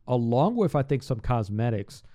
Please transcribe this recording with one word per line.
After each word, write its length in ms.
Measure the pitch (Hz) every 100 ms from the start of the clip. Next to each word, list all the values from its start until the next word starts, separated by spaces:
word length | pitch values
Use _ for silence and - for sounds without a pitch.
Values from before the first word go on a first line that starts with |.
| -
along 480 | 127 117 120 165
with, 220 | 240 185 151
I 60 |
think, 200 | 135 139
some 160 | - 113
cosmetics 840 | - 120 101 104 117 110 98 - -